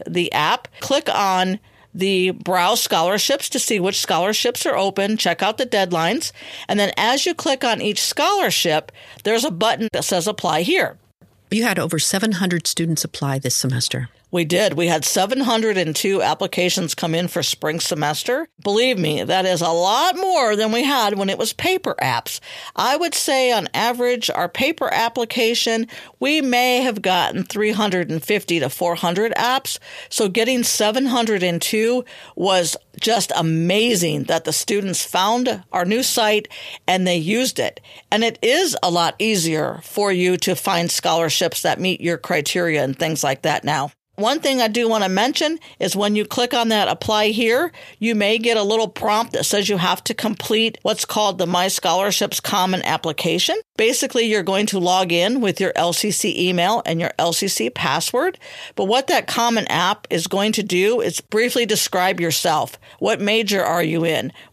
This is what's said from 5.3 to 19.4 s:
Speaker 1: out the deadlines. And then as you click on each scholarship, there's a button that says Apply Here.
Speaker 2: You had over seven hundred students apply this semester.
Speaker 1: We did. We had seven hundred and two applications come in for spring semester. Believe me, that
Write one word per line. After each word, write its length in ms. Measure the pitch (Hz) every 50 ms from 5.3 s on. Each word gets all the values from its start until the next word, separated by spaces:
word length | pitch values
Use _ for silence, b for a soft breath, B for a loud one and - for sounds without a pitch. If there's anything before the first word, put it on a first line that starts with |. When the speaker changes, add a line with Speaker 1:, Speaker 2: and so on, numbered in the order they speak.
| 170 -
Speaker 1:
out 160 | 196 202 220 -
the 80 | 269
deadlines. 680 | 247 - 202 190 180 180 165 160 170 214 330 - - B B B B B B B B
And 100 | 202 208
then 140 | 202 190 - -
as 280 | 185 220 254 285 -
you 80 | 359 330
click 300 | - - 330 277 269 -
on 180 | 247 220 185
each 220 | - 208 208 - -
scholarship, 880 | - - - 294 349 415 403 349 220 170 - - 175 151 156 - - B B B B B B -
there's 220 | 202 226 226 240
a 40 | 302
button 380 | 185 165 196 226 220 - 226 220 -
that 100 | 131 -
says 240 | - 202 180 160 208
Apply 360 | 202 - - 175 156 156 175
Here. 340 | 208 339 - 180 - - - _ _ _ _ _ _ _ _ _ _
Speaker 2:
You 120 | - 220 226
had 160 | 240 190 170
over 180 | 151 165 170 156
seven 360 | - - - 190 202 220 208
hundred 340 | 170 196 180 175 170 - -
students 360 | - - 170 170 160 - -
apply 360 | - - - 147 143 135 135
this 160 | 135 127 -
semester. 540 | - - 131 131 123 123 - - 127 127 120 b b b b
Speaker 1:
We 140 | - 180 170
did. 300 | 151 175 180 214 196 147
We 100 | 143 175
had 180 | 170 170 160 139
seven 340 | - - 202 185 202 254 262
hundred 360 | 269 226 233 226 220 220 208
and 200 | 190 175 160 -
two 260 | - - 202 196 190
applications 720 | 92 113 156 - 202 185 - - 180 180 - - 180 160 -
come 220 | - - 170 160
in 120 | 165 180 175
for 140 | - 170
spring 380 | 143 - - - - 156 156 170
semester. 680 | - - 185 151 151 147 151 - - - 247 285 330 - _ - -
Believe 360 | 202 202 214 240 262 254 190
me, 240 | 170 151 151 131 90
that 240 | - 175 190